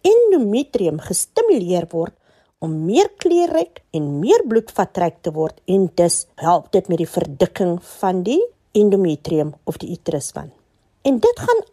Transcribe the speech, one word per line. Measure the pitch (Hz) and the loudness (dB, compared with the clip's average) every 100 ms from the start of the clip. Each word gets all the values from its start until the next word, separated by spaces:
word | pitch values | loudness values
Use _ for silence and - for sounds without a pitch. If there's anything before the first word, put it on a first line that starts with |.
endometrium, | 359 453 466 370 214 226 285 240 180 156 | 4 4 6 4 2 -2 -2 -2 -2 -4
gestimuleer | - 185 - - 466 302 175 180 170 | -6 -6 -4 0 2 2 0 -2 -2
word | 165 165 - _ _ _ _ | -6 -6 -10 _ _ _ _
om | 160 156 160 | -8 -4 0
meer | 240 415 - | 2 0 0
kleurryk | 359 349 339 320 349 - _ 160 | 0 2 2 0 -4 -8 _ -6
en | 147 143 | -4 -2
meer | 208 453 339 | 2 2 2
bloedvatryk | 226 220 - 185 - 175 - - | -2 -2 -2 -4 -2 -4 -4 -8
te | |
word | 156 156 - - | -4 -6 -6 -2
en | 190 185 - | 0 0 2
dus | 170 - - - | 0 0 -8 -4
help | 160 175 - | 0 0 2
dit | 196 180 | -2 0
met | 170 | -2
die | 165 | -2
verdikking | - - 135 170 - 185 175 - - | -4 -6 -2 -4 -2 -4 -4 -10 -6
van | 196 185 | -4 -2
die | 180 302 480 _ _ 214 | -2 -2 -2 _ _ 2
endometrium | 208 196 180 147 - 160 151 151 - | 4 4 0 -2 -2 -2 -2 -6 -12
of | - | -10
die | - | -12
uteruswand. | 175 - 151 - - 143 _ _ _ _ _ | -10 -6 -6 -8 -12 -16 _ _ _ _ _
En | - 254 | -2 2
dit | 440 480 | 2 0
gaan | - 466 - | 0 -2 -2